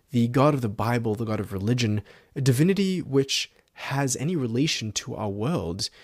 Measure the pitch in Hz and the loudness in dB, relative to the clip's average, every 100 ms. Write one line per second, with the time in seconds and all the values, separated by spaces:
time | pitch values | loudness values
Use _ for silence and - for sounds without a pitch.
0 | - 123 117 127 143 143 117 98 113 120 | -2 2 2 4 4 4 -2 -2 0 0
1 | 117 107 110 107 95 98 101 123 117 104 | 0 -2 -2 -4 -4 -2 0 2 2 0
2 | - - _ - 131 123 175 196 190 180 | -4 -20 _ 0 2 4 4 4 2 0
3 | 135 135 135 - - _ _ - - 135 | 0 0 2 -2 -4 _ _ -14 -6 -2
4 | 139 131 139 175 123 117 156 - 110 - | -2 0 -2 -2 0 0 0 0 -4 -6
5 | - 113 107 98 120 170 85 95 - - | -8 -6 -4 -2 -2 -2 -4 -4 -6 -10